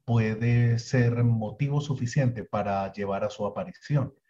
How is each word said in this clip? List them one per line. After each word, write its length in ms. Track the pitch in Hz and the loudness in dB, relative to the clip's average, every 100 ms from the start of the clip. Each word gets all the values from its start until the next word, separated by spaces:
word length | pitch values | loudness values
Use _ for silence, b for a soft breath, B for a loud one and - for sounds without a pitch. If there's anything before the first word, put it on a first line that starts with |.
puede 760 | - 117 110 107 120 120 117 117 | 0 2 2 0 2 4 4 2
ser 460 | - 127 117 120 | 2 2 4 4
motivo 580 | 120 113 104 - 139 143 | 2 2 -2 -4 -2 -2
suficiente 640 | 147 123 120 147 123 110 | -2 -4 -2 0 0 -2
para 480 | 95 104 101 98 95 | -4 -4 -2 -2 -4
llevar 300 | 104 98 196 | -6 -4 -2
a 80 | - | -4
su 140 | - | -4
aparición. 680 | 98 - 92 - - 143 120 - | -6 -6 -8 -12 -2 -2 -2 -8